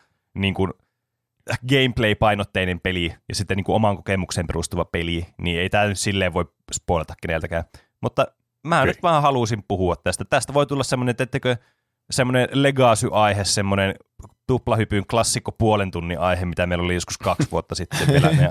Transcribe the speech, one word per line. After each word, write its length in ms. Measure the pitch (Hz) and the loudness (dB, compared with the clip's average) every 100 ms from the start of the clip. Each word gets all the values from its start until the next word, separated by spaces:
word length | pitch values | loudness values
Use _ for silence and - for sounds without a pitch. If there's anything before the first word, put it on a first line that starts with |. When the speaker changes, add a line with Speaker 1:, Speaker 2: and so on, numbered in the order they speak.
| _ _ _ | _ _ _
Speaker 1:
niinku, 360 | 101 98 92 95 - _ _ _ _ _ _ - - 123 | -2 -2 0 -4 -4 _ _ _ _ _ _ -8 -8 0
gameplay-painotteinen 1120 | 139 131 - 110 101 107 101 98 98 92 87 | 2 2 2 0 4 2 2 -2 -2 -2 -2
peli 320 | 92 90 85 - - | -2 -2 -4 -6 -10
ja 60 | 98 | -8
sitten, 220 | 95 98 | -4 -4
niinku, 160 | 95 107 | 0 2
omaan 200 | 110 90 | 2 0
kokemukseen 500 | - 95 87 - 82 | -2 -2 -2 -4 -4
perustuva 380 | 82 - 87 82 | -4 -4 -4 -4
peli, 400 | 87 85 85 85 - | -2 -2 -4 -6 -6
niin 220 | 87 85 | -4 -2
ei 100 | 92 | 0
tää 180 | 104 104 | 0 0
nyt 120 | 98 | 0
silleen 340 | 107 98 92 | -2 0 0
voi 120 | 87 85 _ - | 0 -4 _ -12
spoilata 420 | - - 85 80 - | -12 -2 -2 -2 -10
keneltäkään. 420 | 85 80 82 85 87 - _ _ | -4 -4 -2 -4 -6 -14 _ _
Mutta 260 | 120 - 127 _ _ _ | -6 -2 -4 _ _ _
mä 160 | 160 165 | -2 0
Speaker 2:
Okei. 60 | - | 0
Speaker 1:
nyt 100 | - | 0
vaan 180 | 175 156 | 0 2
halusin 420 | 143 131 113 110 - | 2 2 0 -4 -4
puhua 280 | 95 90 82 | -2 0 0
tästä. 300 | 92 - - | -4 -4 -2
Tästä 280 | 143 - | -2 0
voi 120 | 139 143 | 0 0
tulla 160 | 139 | -2
semmonen, 320 | 127 127 123 117 | -2 -2 -2 -2
teettekö, 400 | 127 131 127 117 _ _ _ _ - | -4 -2 -2 -2 _ _ _ _ -8
semmonen 360 | - 123 127 120 | -2 2 2 2
legacy-aihe, 920 | 131 139 135 123 110 117 101 107 101 | 2 2 4 4 4 2 2 2 2
semmonen 520 | 95 - 98 98 98 - _ _ - _ - | 0 -2 0 0 0 -2 _ _ -20 _ -4
tuplahypyn 580 | 127 - 110 107 104 - | -2 0 0 2 -2 0
klassikko 420 | 117 113 117 - | 0 0 -2 -6
puolen 400 | - 113 104 95 | 0 2 2 0
tunnin 280 | 85 85 80 | -4 -6 -2
aihe, 260 | 90 90 87 | 0 0 -2
mitä 200 | 82 87 | -2 0
meillä 180 | 87 | 0
oli 100 | 87 | 0
joskus 240 | 90 - - | -2 -4 -6
kaksi 300 | 95 90 - | -4 -2 -2
vuotta 240 | 82 - - | -2 -6 -8
sitten 320 | - 143 143 | -8 -2 2
vielä 220 | 139 156 | 4 4
ne 180 | 151 87 | 4 4